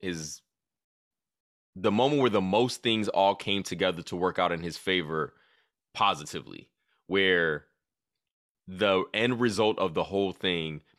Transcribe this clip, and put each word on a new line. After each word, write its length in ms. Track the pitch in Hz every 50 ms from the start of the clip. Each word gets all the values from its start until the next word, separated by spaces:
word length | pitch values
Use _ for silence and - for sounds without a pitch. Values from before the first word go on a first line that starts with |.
is 400 | - 92 87 80 78 76 - - _ _ _ _ _ _ _ _ _ _ _ _ _ _ _ _ _ _ _ _ _ _ _ _ _ _ -
the 160 | 92 92 107
moment 300 | 101 110 127 143 151 143
where 80 | 131 120
the 120 | 104 104
most 420 | 95 92 95 110 123 123 - - -
things 240 | 120 113 110 104 98
all 260 | - 90 98 98 101
came 280 | - - 107 101 98 92
together 380 | - 92 85 95 92 87 85 82
to 120 | - 101
work 220 | 87 92 92 87
out 140 | - 90 87
in 100 | 87 82
his 160 | 85 85 80
favor 560 | - - 98 92 92 82 76 80 78 76 71 - _ _ _ _ _ _ _ _ _ _ _ -
positively, 760 | - 110 101 92 73 76 - - 82 - - 50 - - _ _ _ _ _ _ _ _
where 600 | - 90 98 98 95 90 87 82 80 76 73 - _ _ _ _ _ _ _ _ _ _ _ _ _ _ _ _ _ _ _ _
the 360 | - 92 92 107 101 95 92 90 - -
end 260 | 107 113 120 127 113
result 360 | 123 117 98 95 110 107 107 -
of 140 | 95 92 80
the 100 | 90 82
whole 260 | 82 95 98 98 95
thing, 500 | 90 - - 95 90 85 80 80 78 76 - _ _